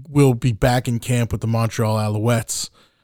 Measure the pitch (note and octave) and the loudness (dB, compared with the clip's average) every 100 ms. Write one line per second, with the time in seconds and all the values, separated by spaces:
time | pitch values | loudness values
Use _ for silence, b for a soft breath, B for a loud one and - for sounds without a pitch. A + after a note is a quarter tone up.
0 | C3 C#3+ C#3 A#2+ C3 G#2+ C3 B2+ B2 A#2 | -2 4 4 4 0 0 2 0 0 -4
1 | - B2 A#2 A2 A2 A2+ A2+ - G#2+ A2 | -2 0 0 -2 -2 0 -2 -2 -2 0
2 | G#2+ G#2 A2+ A#2 G#2+ - - b b b | -2 -2 0 0 -2 -8 -8 b b b